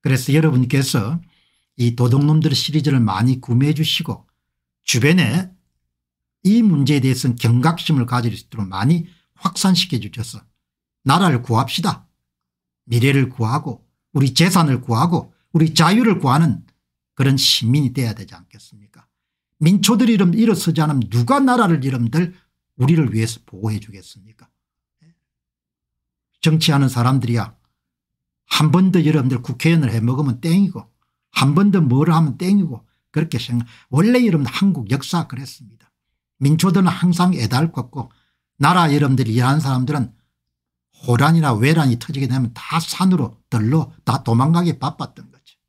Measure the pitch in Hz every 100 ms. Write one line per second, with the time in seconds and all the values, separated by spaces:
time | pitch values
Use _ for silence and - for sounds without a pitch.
0 | 135 131 - 147 156 127 123 131 135 117
1 | 101 165 - _ _ _ _ - 120 117
2 | 123 135 143 156 156 131 - 151 147 131
3 | 107 92 120 127 - 120 143 147 156 -
4 | 165 - _ _ _ _ _ _ - 120
5 | 135 180 127 170 190 _ _ _ _ _
6 | _ _ _ _ 185 226 220 151 131 147
7 | 131 127 135 120 120 120 151 170 - 147
8 | 120 123 117 - - 113 95 95 117 170
9 | 160 _ _ _ - - 190 180 - 120
10 | 104 - 110 104 _ _ _ _ _ _
11 | 131 151 185 123 123 113 127 - 156 -
12 | _ _ _ _ _ _ _ _ - 117
13 | 131 139 131 - 110 135 160 110 _ _
14 | _ - 135 131 170 180 156 123 - 113
15 | 170 165 - _ _ 165 160 160 165 214
16 | 226 180 135 139 165 92 - _ _ _
17 | _ - 135 135 - - 113 139 135 127
18 | 120 104 95 - _ 104 - 107 101 _
19 | _ _ _ _ _ _ 156 202 208 226
20 | 240 214 185 214 233 202 - 160 151 143
21 | 101 113 120 277 269 247 208 160 131 127
22 | 117 156 175 - _ _ _ - 127 165
23 | 131 107 113 - _ 95 107 107 107 98
24 | - - 101 110 117 _ _ _ _ _
25 | 160 170 _ _ _ _ _ _ _ _
26 | _ _ _ _ 160 160 160 139 135 120
27 | 120 135 113 117 104 _ _ _ _ _
28 | _ _ _ _ _ - 156 175 185 175
29 | 151 156 127 127 - - 160 165 131 117
30 | 113 131 147 120 165 180 190 113 - _
31 | _ _ _ - 135 147 202 190 147 127
32 | 160 165 156 117 180 202 165 120 _ _
33 | _ 151 160 120 - 120 117 - _ 131
34 | 208 247 233 165 127 - 196 151 101 135
35 | - 175 - 123 139 - 107 117 _ _
36 | _ _ _ _ 139 156 185 185 185 170
37 | 180 170 180 156 107 123 165 - 120 135
38 | 120 _ _ _ _ _ 143 175 165 147
39 | 147 131 113 113 123 151 135 127 127 151
40 | 117 _ _ _ _ _ _ _ _ _
41 | - 120 143 165 151 107 127 160 139 120
42 | - 139 135 131 120 120 - 165 165 -
43 | 190 180 131 - _ 113 107 160 - -
44 | - 113 - 117 143 170 175 156 131 -
45 | 139 - 107 _ _ _